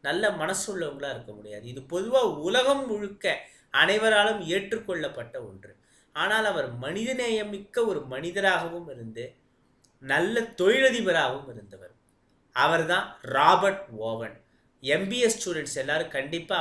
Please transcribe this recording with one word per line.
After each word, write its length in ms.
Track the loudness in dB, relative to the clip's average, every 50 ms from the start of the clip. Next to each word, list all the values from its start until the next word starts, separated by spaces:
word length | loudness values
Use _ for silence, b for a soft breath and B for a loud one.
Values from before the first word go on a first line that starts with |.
நல்ல 280 | -2 0 0 2 0 0
மனசுள்ளவங்களா 800 | 0 0 -4 -2 -2 -4 -4 -6 -6 -6 -6 -6 -6 -8 -8 -8
இருக்க 240 | -8 -10 -12 -16 -18
முடியாது. 340 | -18 -16 -16 -16 -14 -14
இது 140 | -14 -14 -14
பொதுவா 400 | -12 -6 -4 -4 -2 2 2 4 4 2 0
உலகம் 500 | -2 -2 2 2 4 4 4 2 2 0
முழுக்க 520 | -4 -4 -4 -6 -8 -10 -4 -2 -2 -2 -2 B B B B B B
அனைவராலும் 680 | 4 4 4 6 4 4 4 6 6 6 4 4 2 -2
ஏற்றுக்கொள்ளப்பட்ட 960 | -2 -2 -2 -2 -2 -2 -6 -6 -4 -4 -4 -4 -4 -6 -6 -8 -12 -10 -10 -12 -12
ஒன்று. 280 | -12 -16 -18 -20 -20 -20 _ b b b b b b _
ஆனால் 320 | -2 0 2 2 2 2
அவர் 340 | 2 0 0 -2 -4 -6 -8
மனிதநேயமிக்க 1040 | -6 -6 -4 -4 -2 -2 -2 -2 0 0 0 0 -2 -4 -8 -10 -12 -6 -2 0 0
ஒரு 160 | 0 0 -4 -4
மனிதராகவும் 840 | -6 -8 -6 -6 -4 -4 2 2 2 2 2 -2 -4 -8 -10 -10 -12
இருந்து 460 | -14 -14 -14 -14 -12 -12 -12 -14 -16 _ _ _ _ _ _ _ _ _ _ _ _ _
நல்ல 420 | -4 0 0 2 2 2 0 0
தொழிலதிபராகவும் 1080 | -2 -2 -2 2 4 4 6 6 6 4 4 4 0 2 2 2 2 0 -2 -6 -10 -14 -16
இருந்தவர். 380 | -18 -18 -18 -20 -20 -20 -20 _ _ _ _ _ _ _ _ _ _ _ _
அவர்தான் 680 | _ 4 4 6 6 4 2 2 0 0 0 -4 -12 -14
ராபர்ட் 640 | -10 -2 2 6 8 8 8 8 6 2 0 0 -8 -12 -10 -6
ஓவன். 420 | -6 -4 -4 -6 -8 -10 -12 -18 b b b b b b b _
எம் 260 | -2 0 0 0 0
பி 140 | -2 0 2
ஏ 60 | 2
ஸ்டூடெண்ட்ஸ் 480 | 2 2 0 -4 -6 -4 -6 -6 -6 -6
எல்லாரும் 340 | -6 -2 -2 -2 -2 -2 -2
கண்டிப்பா 460 | -4 -6 -4 -4 -6 -8 -4 -2 -2 0